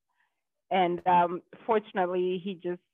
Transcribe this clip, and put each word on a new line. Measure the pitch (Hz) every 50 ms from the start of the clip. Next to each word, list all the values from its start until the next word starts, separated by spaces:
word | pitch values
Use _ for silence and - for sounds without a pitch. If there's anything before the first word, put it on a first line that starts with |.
| _ _ _ _ _ _ _ _ _ _ _ _ _ _
And, | 175 190 180 175 175 170 -
um, | 180 180 175 175 170 180 165 - _ - - - -
fortunately, | 220 214 214 - - 208 180 175 180 185 180 185 185 185 170
he | 202 190
just | 160 - 175 180 180 _ _